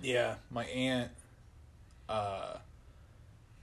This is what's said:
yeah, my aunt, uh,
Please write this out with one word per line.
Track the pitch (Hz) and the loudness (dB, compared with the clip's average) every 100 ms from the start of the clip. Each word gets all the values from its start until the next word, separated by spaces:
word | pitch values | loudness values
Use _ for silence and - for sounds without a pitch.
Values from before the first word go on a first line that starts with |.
yeah, | 127 123 117 104 - | 4 6 6 2 -4
my | 120 117 | -2 0
aunt, | 127 131 127 120 - - - - - - - - - - | 2 4 4 2 -6 -18 -20 -20 -18 -18 -18 -18 -12 0
uh, | 107 104 98 - - - - - - - - - - - - | 2 2 0 -2 -6 -10 -18 -18 -18 -20 -18 -18 -18 -20 -18